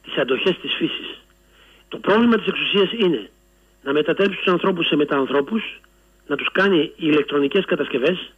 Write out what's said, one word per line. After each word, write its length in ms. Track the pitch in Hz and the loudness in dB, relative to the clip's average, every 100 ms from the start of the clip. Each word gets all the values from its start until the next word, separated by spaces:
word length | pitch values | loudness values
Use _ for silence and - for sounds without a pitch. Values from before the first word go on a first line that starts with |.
Τις 140 | - - | -6 -4
αντοχές 400 | 127 131 185 170 | -2 0 0 -2
της 120 | 139 - | -4 -4
φύσης. 440 | 156 - - - _ _ _ _ - - _ | -4 -4 -12 -18 _ _ _ _ -20 -20 _
Το 100 | - | -6
πρόβλημα 380 | - 214 240 220 | 2 4 4 4
της 100 | 185 | 0
εξουσίας 440 | - - 196 190 | -4 -2 0 0
είναι 380 | 233 190 131 98 _ _ _ _ _ | 2 0 0 -4 _ _ _ _ _
να 100 | 139 | -2
μετατρέψει 440 | 147 151 156 202 185 | -2 0 0 0 0
τους 100 | - | 0
ανθρώπους 400 | 175 185 175 160 | 2 0 -2 0
σε 80 | 151 | 0
μεταανθρώπους, 840 | 147 143 131 139 139 220 - - _ _ _ _ - | 2 0 0 0 0 -4 -4 -14 _ _ _ _ -6
να 80 | 143 | -4
τους 120 | - | -2
κάνει 400 | - 196 175 147 - | 2 2 2 0 -2
ηλεκτρονικές 720 | 160 151 139 143 139 196 185 | 2 2 2 0 2 0 0
κατασκευές 680 | 175 135 127 139 180 - | -2 -2 0 0 -2 -8